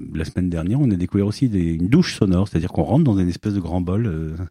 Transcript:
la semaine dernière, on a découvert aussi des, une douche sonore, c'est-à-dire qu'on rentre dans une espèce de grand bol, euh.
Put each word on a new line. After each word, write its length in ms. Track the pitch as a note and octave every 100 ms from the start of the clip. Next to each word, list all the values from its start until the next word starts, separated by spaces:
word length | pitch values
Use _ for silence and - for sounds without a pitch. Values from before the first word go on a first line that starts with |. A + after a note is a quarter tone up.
| B1+ D#2+
la 100 | D#2+
semaine 240 | - F2+
dernière, 320 | E2+ E2+ B2
on 80 | C#3
a 40 | F#2+
découvert 320 | F2+ G2+ G2+
aussi 200 | G#2 C3
des, 260 | G2+ E2
une 140 | E2 F#2
douche 280 | D3 F3 -
sonore, 300 | G2+ F2+ G2+
c'est-à-dire 240 | E2+ F2
qu'on 120 | -
rentre 200 | D#2 A#2+
dans 140 | D3+ G2
une 100 | F2+
espèce 240 | F2 G#2+
de 60 | G2+
grand 200 | E2+ F2
bol, 260 | F2 F#2+ A#2
euh. 280 | D#2+ D#2+ E2 F2+